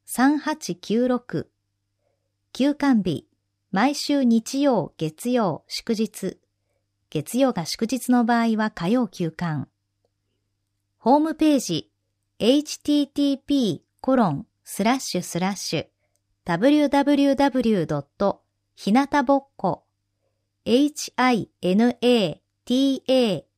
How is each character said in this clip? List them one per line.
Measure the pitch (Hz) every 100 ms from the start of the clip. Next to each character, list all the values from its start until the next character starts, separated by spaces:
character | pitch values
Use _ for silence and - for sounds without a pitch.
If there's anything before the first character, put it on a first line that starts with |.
三 | - - 269 294
八 | 302 302 - 175
九 | - 220 247
六。 | 247 - 165 - _ _ _ _ _ _ _ _ _ _
休 | - 277
館 | 285 277 226
日、 | 185 147 - _ _ _ _
毎 | 185 254
週 | 285 - 285
日 | 247 226 - 269
曜、 | 285 220 147 -
月 | 156 - 240
曜、 | 247 196 - -
祝 | - -
日。 | 214 214 - 185 - _ _ _ _ _ _ _
月 | 151 143 240
曜 | 269
が | 208
祝 | 156 - 226
日 | 254 -
の | 247
場 | 233 233
合 | 226 220
は | 214
火 | - 175
曜 | 254 226
休 | - 165
館。 | - 175 147 - _ _ _ _ _ _ _ _ _ _ _ _ _
ホ | 220 294
ー |
ム | 320
ペ | 311 311 277
ー |
ジ、 | - 160 - _ _ _ _ _
エ | 214 285
イ |
チ | 294 -
テ | -
ィ | 294
ー | 285
テ | -
ィ | 285
ー | 269
ピ | - 285 214
ー | 139 - _
コ | - 262
ロ | 196
ン | 143 - _
ス | - -
ラ | 208 262
ッ |
シ | - 180
ュ |
ス | 175 170
ラ | 190
ッ | 196
シ | - 160
ュ | - _ _ _ _ _
ダ | - 170
ブ | 262
リ | 302
ュ | 285
ー |
ダ | 285
ブ | 277 285
リ |
ュ | 277
ー | 269
ダ | 277
ブ | 262
リ | 226
ュ | 208
ー | 151
ド | 151
ッ | - -
ト | 202 - _ _ _
ひ | - 190
な | 240 277
た | 294
ぼ | 262 277
っ | 269 -
こ、 | 185 - _ _ _ _ _ _ _ _
エ | - 240
イ | 285
チ | - - -
ア | 254
イ | 226 - _
エ | 180
ヌ | 196 247 -
エ | 240
ー | 240 175 - _ _
テ | -
ィ | 247 277 262
ー | -
エ | 262 233 170
ー | -